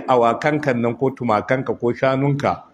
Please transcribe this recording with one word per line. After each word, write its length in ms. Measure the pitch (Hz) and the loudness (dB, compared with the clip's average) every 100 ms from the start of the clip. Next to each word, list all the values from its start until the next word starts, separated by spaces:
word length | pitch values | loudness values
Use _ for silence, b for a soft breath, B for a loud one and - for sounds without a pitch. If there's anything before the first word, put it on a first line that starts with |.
| - | 2
awakanka 680 | 127 117 117 151 151 147 120 | 4 4 2 0 0 0 0
nan 200 | 117 117 | -2 -2
ko 120 | 131 | -4
tumakanka 680 | 131 120 104 - 131 131 107 | -2 0 0 0 -2 -2 -4
ko 140 | 120 | -2
shanunka 680 | 117 135 135 143 143 120 87 - | 0 0 0 0 0 0 -2 -6